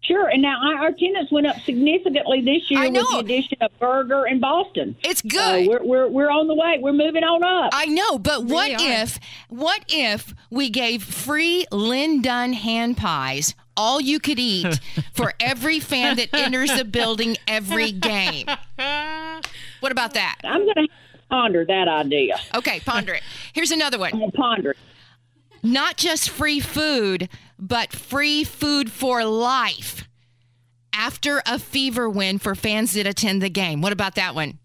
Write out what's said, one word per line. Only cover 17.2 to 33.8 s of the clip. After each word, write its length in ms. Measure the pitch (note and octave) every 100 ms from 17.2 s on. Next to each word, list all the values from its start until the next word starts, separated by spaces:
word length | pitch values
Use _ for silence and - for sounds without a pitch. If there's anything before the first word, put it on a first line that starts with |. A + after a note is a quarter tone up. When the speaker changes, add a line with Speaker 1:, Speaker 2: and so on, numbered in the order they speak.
| A3+ A3+ -
Speaker 2:
every 440 | A3 G3 A3 A3+
game. 540 | F#3+ A3 G#3 F#3 D#3 - C#4 - - C4+ D4 D4+ D#4 D#4+ D#4+ D4 - - -
What 120 | C4+
about 220 | C4 A#3
that? 220 | B3 F#3 -
Speaker 1:
I'm 220 | - D4 G#4
gonna 220 | G4+ D4+ - - - _
ponder 340 | B3+ A#3 F3
that 240 | E3 F#3+ F3+
idea. 500 | D#3 D3 D3 C3 F#2 -
Speaker 2:
Okay, 260 | A3+ B3 G3
ponder 340 | G3+ A#3 G#3
it. 80 | E3 - - -
Here's 180 | - D#4+
another 280 | D#4+ D4 A#3+
one. 120 | F#3
Speaker 1:
I'm 80 | A3
gonna 120 | G#3+
ponder 380 | - B3+ A3 D#3
it. 40 | C#3 - - - _ _ _ _ -
Speaker 2:
Not 340 | A3+ B3+ D#4 -
just 340 | F4 D#4+ -
free 300 | - D4+ D4
food, 680 | B3+ C#4 D#4 C#4 G#3 F#3 F3+ - - _
but 340 | F#3+ A#3+ A3
free 520 | - - C4+ D4 D4
food 480 | D4+ - D4+ C#4+ B3+
for 320 | G#3+ C4+ B3
life 840 | A3+ A3 A#3+ C4 A3 E3+ - - - _ _ _ _ _ _ _ _
after 500 | G#3 A3+ - D4 C#4+ -
a 120 | A#3+
Fever 500 | - C#4 C4+ A#3+ A#3
win 300 | G3+ F#3+ G3
for 160 | G#3
fans 380 | G3 A3 G#3+ A3
that 140 | F#3+ G3
attend 360 | G3+ A3 G3
the 80 | F#3+
game. 300 | F3 F#3 D3+